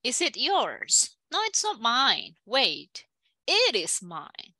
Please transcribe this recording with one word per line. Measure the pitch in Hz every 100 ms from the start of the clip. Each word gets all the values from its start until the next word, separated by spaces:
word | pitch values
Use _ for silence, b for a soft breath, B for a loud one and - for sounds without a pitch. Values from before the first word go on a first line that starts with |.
Is | 240 247
it | 339 -
yours? | 262 381 190 117 - - - _ _
No, | 370
it's | 440 -
not | 427 294
mine. | 233 240 269 175 - _ -
Wait, | 254 220 143 143 - _ _ _ _ -
it | 392 494 226
is | 170 -
mine. | 180 160 147 - -